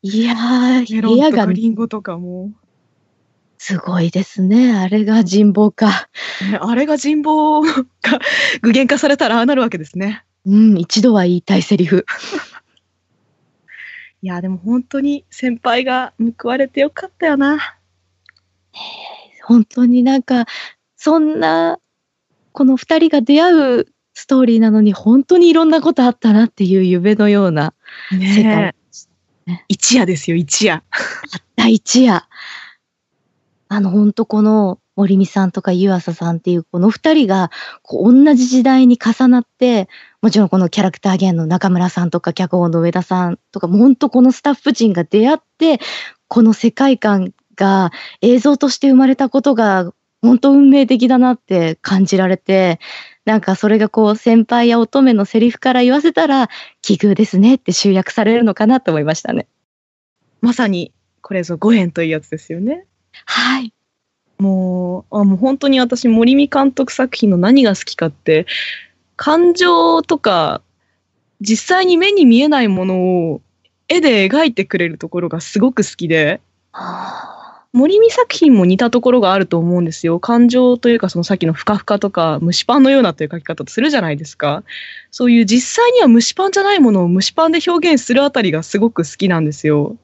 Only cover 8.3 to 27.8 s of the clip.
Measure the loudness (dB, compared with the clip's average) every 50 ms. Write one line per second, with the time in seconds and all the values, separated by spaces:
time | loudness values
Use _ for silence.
8.3 | -4 -2 -4 -4 -4 -2 0 0 2 2 2 0 -2 0 0 0 0 0 0 -2
9.3 | 0 0 0 0 0 0 -2 -4 -6 -10 -14 -12 _ -8 -8 -8 -10 -12 _ _
10.3 | _ _ _ 0 4 4 6 4 4 2 0 _ -2 0 2 2 2 2 2 0
11.3 | 0 -2 _ -2 -2 -2 0 -2 -2 -2 0 0 0 -2 -2 -4 -12 -14 -12 -12
12.3 | -12 -12 -12 -12 -20 -20 _ _ _ _ _ _ _ _ _ _ _ _ _ _
13.3 | _ _ _ _ _ _ _ _ -20 -20 -20 -20 -20 -20 -20 -20 _ _ -12 -10
14.3 | -10 -8 -8 -8 -8 -8 -6 -4 -4 -4 -4 _ -6 -4 -4 -4 -4 -6 _ _
15.3 | -14 -8 -6 -6 -6 -4 -4 -2 -2 -2 -2 -4 -4 -6 -6 -8 _ -4 -4 -4
16.3 | -4 -6 -8 -6 -2 -2 -4 -4 _ -4 -4 -4 _ -12 -16 -16 _ _ -2 -2
17.3 | 0 0 0 0 0 -2 -6 -12 _ _ _ _ _ _ _ _ _ _ _ _
18.3 | _ _ _ _ _ _ _ _ _ -20 -20 -20 -20 -20 -20 -20 -20 -20 _ _
19.3 | _ _ 0 2 2 2 2 _ -2 0 0 2 2 2 2 2 0 -2 -2 -2
20.3 | -2 -2 -2 -4 -10 -18 -18 -20 _ _ _ _ _ _ -2 0 0 2 0 0
21.3 | -2 -2 -2 0 0 0 0 -2 -4 -6 _ _ _ _ _ _ _ _ _ _
22.3 | _ _ _ _ _ 0 2 2 2 0 -2 -2 0 2 2 2 0 0 2 2
23.3 | 2 4 4 4 4 2 2 2 0 -2 -4 _ _ _ _ _ _ -20 -6 -2
24.3 | 0 2 2 2 2 2 2 2 4 4 2 2 0 0 0 2 2 2 4 4
25.3 | 4 4 6 4 4 4 4 2 2 2 0 0 0 2 0 0 0 _ 0 2
26.3 | 4 4 2 2 _ -4 -2 0 2 2 2 2 0 0 0 0 0 2 2 2
27.3 | 2 2 0 0 0 -2 -4 -4 _ _